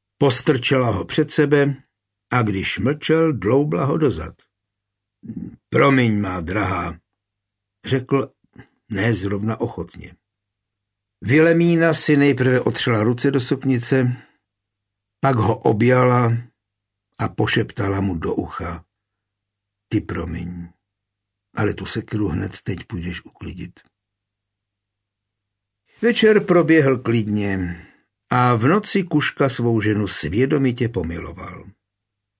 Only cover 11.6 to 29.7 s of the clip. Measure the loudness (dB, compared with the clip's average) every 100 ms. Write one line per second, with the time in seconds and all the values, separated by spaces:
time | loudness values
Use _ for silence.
11.6 | 4 4 2 2 2 4 4 2 2 2
12.6 | 0 -2 0 2 2 2 0 0 0 -2
13.6 | 0 -2 0 2 2 -2 -12 _ _ _
14.6 | _ _ _ _ _ _ 0 2 0 0
15.6 | 0 2 4 4 4 4 2 0 -6 _
16.6 | _ _ _ _ _ -8 -6 -2 0 0
17.6 | -2 -4 -2 0 -2 -2 -4 -4 -6 -8
18.6 | -10 -10 -16 _ _ _ _ _ _ _
19.6 | _ _ _ -6 -4 -6 -6 -8 -10 -12
20.6 | -16 _ _ _ _ _ _ _ _ -4
21.6 | -4 -4 -6 -8 -6 -4 -2 -2 -6 -8
22.6 | -8 -8 -8 -8 -8 -10 -14 _ -14 -12
23.6 | -14 -16 _ _ _ _ _ _ _ _
24.6 | _ _ _ _ _ _ _ _ _ _
25.6 | _ _ _ _ 0 4 6 6 4 4
26.6 | 6 6 6 2 0 0 0 -2 -2 -2
27.6 | -4 -8 -16 _ _ _ _ 2 4 4
28.6 | 2 2 0 -2 0 0 0 0 -2 0
29.6 | 0